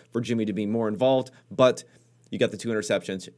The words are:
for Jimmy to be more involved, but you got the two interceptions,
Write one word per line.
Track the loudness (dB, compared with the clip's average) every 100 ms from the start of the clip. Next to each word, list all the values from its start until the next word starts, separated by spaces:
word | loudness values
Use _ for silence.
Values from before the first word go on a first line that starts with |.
| _
for | -6
Jimmy | -2 -2
to | -2
be | -2 -2
more | -2 -2
involved, | 2 2 2 0 -14 _
but | 4 4 4 -8 _ _ _ -10
you | -2
got | -2
the | -2
two | -4
interceptions, | -4 0 -2 0 -8 -10